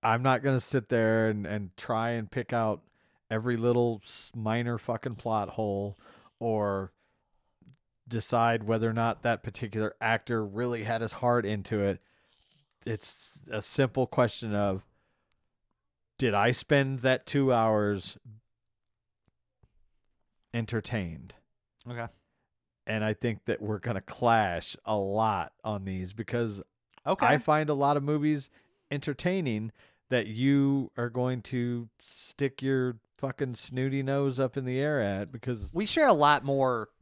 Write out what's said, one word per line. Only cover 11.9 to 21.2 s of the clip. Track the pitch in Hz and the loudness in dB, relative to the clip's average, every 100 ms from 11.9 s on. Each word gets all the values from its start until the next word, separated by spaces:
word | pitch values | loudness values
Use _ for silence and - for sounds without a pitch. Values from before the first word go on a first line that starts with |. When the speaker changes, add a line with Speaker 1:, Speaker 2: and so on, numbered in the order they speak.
| 95 _ _ _ _ _ _ _ _ - | -2 _ _ _ _ _ _ _ _ -6
Speaker 1:
It's | 110 - - - - - | -6 -8 -12 -14 -14 -8
a | 107 | -8
simple | - - 131 - 127 | -4 2 2 2 -2
question | - 120 - 113 | 2 2 0 -4
of, | 104 101 95 - _ _ _ _ _ _ _ _ _ _ _ _ _ | 0 0 0 -8 _ _ _ _ _ _ _ _ _ _ _ _ _
did | 127 | 2
I | 101 110 | 4 2
spend | 127 - 143 135 131 | 2 2 2 2 0
that | 127 127 - | 0 0 0
two | 143 135 | 0 4
hours | 120 113 107 104 101 - - 120 110 _ _ _ _ _ _ _ _ _ _ _ _ _ _ _ _ _ _ _ _ _ | 4 4 4 2 -2 -6 -16 -20 -20 _ _ _ _ _ _ _ _ _ _ _ _ _ _ _ _ _ _ _ _ _
entertained? | 120 110 117 - 117 90 78 | -6 -2 -4 -2 -4 -4 -8